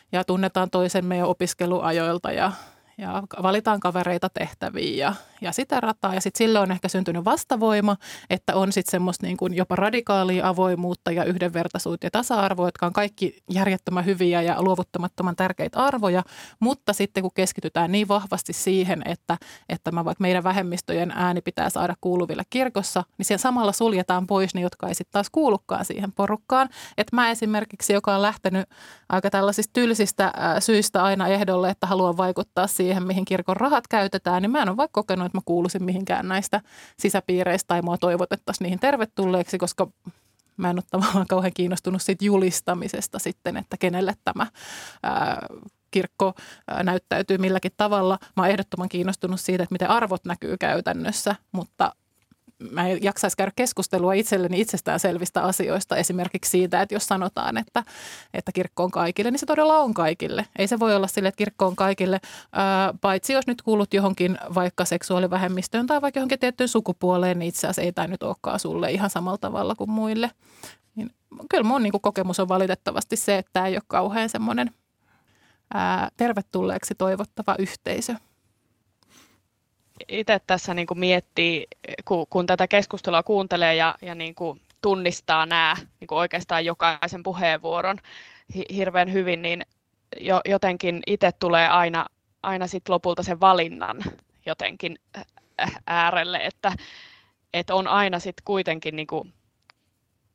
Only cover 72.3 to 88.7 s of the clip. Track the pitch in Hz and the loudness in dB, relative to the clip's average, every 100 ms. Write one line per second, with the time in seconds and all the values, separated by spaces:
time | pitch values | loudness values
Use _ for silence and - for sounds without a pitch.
72.3 | 180 185 185 190 180 - - - 220 - | 0 2 2 2 0 -4 -4 -4 -2 2
73.3 | 196 - 185 190 196 - 185 185 220 226 | 0 0 -2 0 -2 0 0 0 0 -2
74.3 | 226 220 233 240 - _ _ _ _ _ | -2 -2 -2 -4 -6 _ _ _ _ _
75.3 | _ _ _ _ - 180 185 - - 240 | _ _ _ _ -2 0 0 -2 0 0
76.3 | 202 - 185 185 185 - - 190 190 - | 0 -4 -2 -2 -2 -6 -2 -2 0 -4
77.3 | - 202 - 190 - - - 233 233 - | -4 -2 -2 -4 -6 -6 -6 -6 -8 -12
78.3 | _ _ _ _ _ _ _ _ _ _ | _ _ _ _ _ _ _ _ _ _
79.3 | _ _ _ _ _ _ _ - 202 220 | _ _ _ _ _ _ _ -8 -4 2
80.3 | 202 - 185 - 175 170 175 180 180 - | 0 2 -2 0 -4 -4 0 2 2 0
81.3 | - 170 160 - - - - - 175 160 | -2 0 -2 -6 -16 -14 -14 -2 -2 0
82.3 | 185 180 180 185 202 196 202 190 170 - | -2 2 2 4 2 2 -6 0 0 2
83.3 | 202 190 175 165 165 160 - 180 170 165 | 0 0 0 2 4 0 -2 -12 -12 -12
84.3 | 170 165 139 _ _ 208 190 180 175 - | -8 -10 -10 _ _ -2 0 -2 -4 0
85.3 | 160 160 170 160 180 - _ 170 156 175 | 0 2 2 2 0 -8 _ -6 -2 -2
86.3 | 175 180 165 165 170 165 151 175 185 190 | -4 -2 -2 -2 0 0 0 -6 -6 -8
87.3 | 180 175 160 165 175 185 196 - - - | -2 0 0 -2 -2 -2 -4 -10 -20 -20
88.3 | - - 190 - | -20 -14 -12 -8